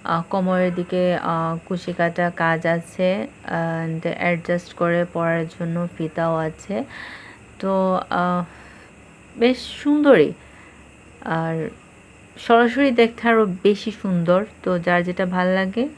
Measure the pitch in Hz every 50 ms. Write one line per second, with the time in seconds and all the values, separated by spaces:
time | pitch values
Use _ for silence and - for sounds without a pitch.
0 | _ - 170 170 170 - - 196 185 185 185 185 185 180 175 180 175 175 185 180
1 | 180 180 175 - - - 170 165 165 165 165 165 - - 190 175 - - 175 -
2 | 170 170 170 180 175 175 175 - 170 165 165 165 165 170 165 170 165 - - -
3 | 185 180 185 208 220 - - - - - - 170 165 165 165 165 165 165 160 160
4 | 165 170 - - - 175 175 165 170 - 175 175 175 - - - 170 170 170 175
5 | 175 175 - 170 170 165 165 170 165 165 - - 175 170 165 175 175 175 - -
6 | 165 160 - - 165 165 165 160 160 160 160 - - - 196 214 269 - - -
7 | - - - - - - - - - - - - - 190 190 190 190 190 185 185
8 | - - - 180 175 180 180 180 180 - - - - - - - - - - -
9 | - - - - - - - - 226 247 254 - - - - - - 294 294 302
10 | 294 285 254 180 147 143 - - - - - - - - - - - - - -
11 | - - - - - - 165 165 165 165 165 160 156 - - - - - - -
12 | - - - - - - - - - - 233 233 240 233 240 262 285 277 240 240
13 | 233 226 233 - - 233 226 226 220 202 175 185 - 196 208 208 - 220 202 -
14 | - 196 185 175 170 170 175 185 208 214 - - - 190 180 175 170 180 180 175
15 | 175 180 175 - 190 180 185 180 180 180 185 190 190 190 196 226 247 302 311